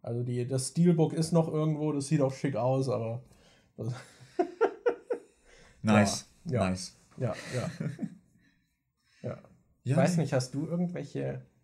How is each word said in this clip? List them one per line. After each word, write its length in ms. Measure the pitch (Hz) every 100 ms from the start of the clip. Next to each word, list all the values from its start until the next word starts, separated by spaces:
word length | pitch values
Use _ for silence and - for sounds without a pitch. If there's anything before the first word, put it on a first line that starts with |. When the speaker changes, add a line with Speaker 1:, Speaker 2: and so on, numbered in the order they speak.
Speaker 1:
Also 220 | - 120
die, 240 | 123 123 123
das 220 | 131 -
Steelbook 440 | - 175 165 156
ist 180 | 151 160
noch 140 | 170 160
irgendwo, 440 | 156 156 147 151
das 140 | 147 135
sieht 140 | 156
auch 120 | 131
schick 220 | 131 143 107
aus, 340 | 123 135 131
aber 320 | 110 113 117 - - - _ _ -
das 160 | 113 120 - - - -
<laughs> 1400 | 349 - 440 - 480 466 - - - _ _ - - _
Speaker 2:
Nice, 440 | - 107 104 - - _ 175
Speaker 1:
Ja, 80 |
ja. 160 | 123 95
Speaker 2:
nice. 280 | 92 - _ _ -
Speaker 1:
Ja, 180 | 127 - - 127
ja. 140 | 107 -
Speaker 2:
<laughs> 0 | - - - - _ _ _ _ _ _ _ _ _ _
Speaker 1:
Ja. 160 | 123 - - _ _ _
Ich 80 | -
Speaker 2:
Ja, 60 | 143
Speaker 1:
weiß 200 | - 175
Speaker 2:
nee. 60 |
Speaker 1:
nicht, 100 | 135
hast 200 | 135 127
du 140 | 135 151
irgendwelche 760 | 170 175 175 147 139 135 135 - _